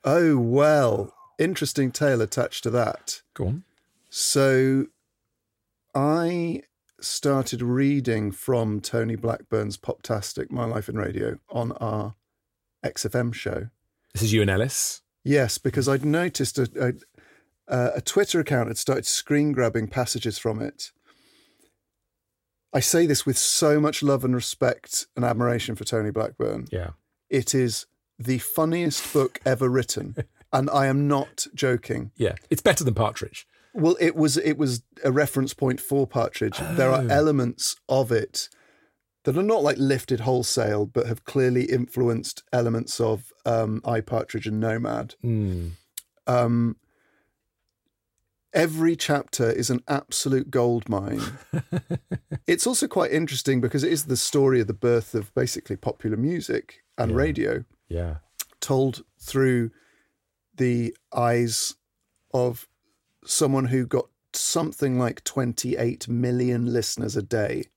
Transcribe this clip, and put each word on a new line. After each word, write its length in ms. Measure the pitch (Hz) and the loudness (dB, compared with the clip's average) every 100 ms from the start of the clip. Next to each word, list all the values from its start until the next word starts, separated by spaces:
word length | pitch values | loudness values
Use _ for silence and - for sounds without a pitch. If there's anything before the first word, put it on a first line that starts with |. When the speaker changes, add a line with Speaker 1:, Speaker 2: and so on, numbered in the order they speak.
Speaker 1:
Oh, 340 | 135 165 165 139 | 2 4 6 4
well. 760 | 117 131 151 147 123 104 101 _ - - | 4 4 6 6 4 2 -2 _ -20 -2
Interesting 520 | - 185 147 - 131 | 0 0 -2 0 -2
tale 300 | - 147 123 | 2 2 2
attached 420 | 110 - - - | 0 0 -4 -4
to 60 | 120 | -2
that. 500 | 120 110 - - - _ | 0 0 -4 -10 -12 _
Speaker 2:
Go 140 | - 92 | -6 -4
on. 160 | 147 - _ _ _ _ | -4 -10 _ _ _ _
Speaker 1:
So 760 | - - 143 135 131 131 135 - _ _ _ _ _ _ _ _ _ _ | -4 0 4 4 4 4 2 -2 _ _ _ _ _ _ _ _ _ _
I 680 | 139 143 160 170 175 170 - - _ _ _ | 0 2 2 0 0 -2 -4 -10 _ _ _
started 600 | - - 143 135 127 120 | -8 -2 0 0 0 -4
reading 720 | 123 127 139 143 123 110 104 | 0 2 2 2 0 0 -2
from 480 | 95 - 123 110 104 | -4 0 0 0 -2
Tony 340 | - 117 113 | -2 -2 -2
Blackburn's 600 | 110 113 113 - 110 104 101 | -2 -4 -6 -4 -2 -2 -6
Poptastic, 760 | - - - 110 - - - | -8 -8 -4 -6 -4 -8 -6
My 140 | 123 | -4
Life 240 | 117 117 101 | -4 -4 -6
in 80 | 113 | -6
Radio 420 | 95 107 110 110 _ | -4 -4 -6 -6 _
on 220 | 120 117 | -6 -4
our 420 | - 113 107 107 - _ _ _ _ _ _ | -4 -4 -4 -6 -10 _ _ _ _ _ _
X 220 | - - | -8 -6
F 100 | - | -2
M 160 | 123 120 | -2 -2
show. 360 | 117 - - 113 _ _ _ _ | -4 -6 -6 -8 _ _ _ _
Speaker 2:
This 100 | 92 | -2
is 100 | 107 | 2
you 80 | 110 | 4
and 80 | 101 | 4
Ellis? 520 | 95 131 - - - _ _ | 2 0 -2 -4 -6 _ _
Speaker 1:
Yes, 340 | 139 143 120 - | 0 2 2 0
because 300 | - - 131 | -2 0 0
I'd 160 | 135 | 0
noticed 520 | 147 160 175 - 135 - | 2 0 0 -2 -4 -2
a, 100 | 120 - | -2 0
a, 140 | 127 123 _ _ _ _ _ _ - | -2 -2 _ _ _ _ _ _ -4
uh, 180 | 127 123 | 0 0
a 60 | 120 | -2
Twitter 380 | - - 202 175 | 0 0 2 0
account 300 | 143 135 110 | 2 0 0
had 80 | 113 | -4
started 280 | - 135 | -2 -2
screen 460 | - - - 147 151 | -2 -4 0 2 2
grabbing 360 | 127 117 117 110 | 2 0 0 -2
passages 500 | - 113 120 120 104 | -4 -2 -2 -4 -4
from 240 | 117 110 | -4 -4
it. 300 | 113 - - _ _ _ _ _ _ _ _ _ _ _ _ _ _ _ _ _ _ | -6 -8 -18 _ _ _ _ _ _ _ _ _ _ _ _ _ _ _ _ _ _
I 60 | 135 | -2
say 260 | - 170 | 2 4
this 200 | 170 139 | 4 2
with 120 | - 127 | 0 0
so 420 | - - 156 151 | 0 2 4 4
much 240 | 151 147 | 2 2
love 200 | 143 135 | 2 2
and 100 | 127 | 2
respect 720 | 123 - - 127 - - - - | 0 -2 0 0 0 -6 -8 -6
and 80 | - | -2
admiration 500 | 120 113 120 117 - | 0 2 0 0 -4
for 80 | 113 | -8
Tony 280 | 107 117 107 | -4 -2 -2
Blackburn. 560 | 110 110 - 117 104 62 | -2 -4 -2 -4 -4 -6
Speaker 2:
Yeah. 200 | 92 85 82 _ _ _ | -8 -8 -12 _ _ _
Speaker 1:
It 240 | 139 - | -2 2
is 300 | 135 123 107 - _ _ - | 2 2 -2 -10 _ _ -10
the 200 | 120 127 | -4 -2
funniest 720 | - - 160 170 170 - - | -2 0 0 2 0 -2 -2
book 260 | 151 135 - | 0 0 0
ever 240 | 131 127 127 | -2 2 2
written, 460 | 127 113 - 98 104 - | 2 -2 -6 -6 -8 -10
Speaker 2:
<laughs> 180 | _ _ | _ _
Speaker 1:
and 160 | 135 139 | 0 2
I 180 | 139 135 | 2 2
am 200 | 135 143 | 2 2
not 400 | 143 131 - - | 0 -2 -8 -10
joking. 560 | - 135 123 - 123 107 | -2 0 0 -2 -6 -6
Speaker 2:
Yeah, 200 | - 110 - _ | -2 -2 -2 _
it's 120 | - | 0
better 220 | - 175 | 2 2
than 100 | 135 | 2
Partridge. 540 | 104 107 - - - - _ _ | 2 0 -2 -12 -14 -20 _ _
Speaker 1:
Well, 220 | 226 160 180 | 0 2 4
it 160 | 170 | 2
was, 220 | 160 156 131 | 4 2 2
it 200 | 156 143 | 0 0
was 240 | 143 120 _ - | 0 -2 _ -4
a 80 | 139 | 0
reference 420 | 131 143 135 131 | 2 2 0 -2
point 260 | - 135 127 | 0 -2 -2
for 280 | - 139 131 | -2 0 0
Partridge. 500 | 123 113 - 107 - | 0 -2 -2 -4 -4
There 340 | - 127 131 | -4 2 4
are 120 | 131 | 4
Speaker 2:
Oh. 40 | 123 | 4
Speaker 1:
elements 680 | 143 156 143 120 - - - - | 4 4 2 0 -2 -6 -6 0
of 240 | 131 123 | 0 2
it 380 | 117 90 - - _ _ _ _ _ _ _ | 0 0 -8 -10 _ _ _ _ _ _ _
that 140 | - 143 | -2 0
are 60 | |
not, 180 | 202 220 | 2 4
like, 140 | 147 139 | 2 2
lifted 440 | 135 131 - 120 | 2 0 0 -2
wholesale, 640 | 120 127 120 - 107 104 | 2 0 0 0 0 0
but 200 | 104 - | 0 -2
have 200 | 113 117 | -2 -4
clearly 400 | - 139 127 123 | -2 2 2 2
influenced 800 | - 123 123 127 120 113 110 - _ | 2 -2 -2 0 2 0 -4 -12 _
elements 480 | 123 117 113 - - | 0 2 0 -4 -2
of, 320 | 113 110 - _ | 0 0 -6 _
um, 360 | - 117 110 107 | -2 0 0 -2
I, 160 | - 113 | -2 -2
Partridge 460 | 104 113 - 117 110 | -2 -4 -4 -6 -4
and 120 | 107 | -2
Nomad. 560 | 113 113 110 113 113 - | -2 -2 -4 -6 -8 -8
Speaker 2:
Mm. 480 | 123 110 101 90 85 87 _ - _ _ | -2 0 -2 -4 -6 -10 _ -18 _ _
Speaker 1:
Um, 520 | - 123 120 120 117 110 _ _ _ _ _ _ _ _ _ _ _ _ _ _ _ _ _ | 0 2 2 2 0 -4 _ _ _ _ _ _ _ _ _ _ _ _ _ _ _ _ _
every 420 | 156 165 160 165 | 2 2 2 2
chapter 540 | 165 - 147 - - 117 | 2 0 0 0 0 0
is 180 | - 117 | 0 0
an 140 | 123 - | -2 -2
absolute 640 | 139 - - 139 131 - | -4 -2 -4 0 0 0
gold 360 | 127 120 117 107 | 2 2 2 -2
mine. 320 | 101 98 78 95 135 - | -4 -2 -6 -6 -12 -6
Speaker 2:
<laughs> 80 | - - 175 - 170 _ 170 _ 147 - | -6 -4 -6 -4 -8 _ -12 _ -8 -2
Speaker 1:
It's 180 | 170 | 0
also 220 | 240 247 - | 0 0 0
quite 240 | 190 165 | 0 0
interesting 480 | 156 160 131 - 127 | 0 -2 -4 0 0
because 240 | 120 143 | 0 0
it 80 | 156 | 0
is 140 | 156 | 0
the 100 | 151 | 0
story 460 | 123 - 147 139 131 | -2 0 2 4 4
of 60 | 107 | 2
the 60 | |
birth 400 | 101 120 117 - | 0 2 2 0
of 200 | 113 101 | -6 -4
basically 400 | - 127 - - | -2 -2 -4 -8
popular 400 | 98 123 - - | -6 -6 -4 -4
music 680 | 82 139 175 - 123 - - _ - | -2 -2 -2 -4 -6 -6 -20 _ -4
and 140 | 117 | 0
Speaker 2:
Yeah. 60 | 117 | 0
Speaker 1:
radio, 480 | 156 - 50 - 123 _ _ | 0 0 -2 -4 -8 _ _
Speaker 2:
Yeah. 260 | 85 85 76 _ - - _ | -6 -6 -8 _ -14 -14 _
Speaker 1:
told 420 | - 135 135 - - _ | 0 2 2 -2 -16 _
through 520 | - 135 131 123 117 _ _ _ _ _ _ _ _ | -4 2 4 2 0 _ _ _ _ _ _ _ _
the 400 | - 127 120 117 - _ | -2 0 2 -2 -6 _
eyes 600 | - 120 120 117 113 - - _ _ _ _ _ | 0 2 2 2 -2 -4 -8 _ _ _ _ _
of 360 | - 123 120 - _ _ _ _ _ | 0 0 -2 -14 _ _ _ _ _
someone 400 | - - 147 135 | -6 0 2 2
who 200 | 127 131 | 2 0
got 220 | 120 127 - _ _ | 0 -2 -2 _ _
something 640 | - - 165 - - 139 127 | -6 -2 -2 -2 -2 0 2
like 280 | 120 - | 0 -2
twenty-eight 800 | - - 120 117 127 123 120 - - | -6 -2 -2 -2 -4 -2 -2 -4 -4
million 640 | 120 123 123 123 120 120 | -2 0 0 0 0 0
listeners 460 | 120 107 - 143 135 | 0 -2 -4 -4 -4
a 40 | |
day. 440 | 98 113 104 - - | -2 -2 -2 -4 -8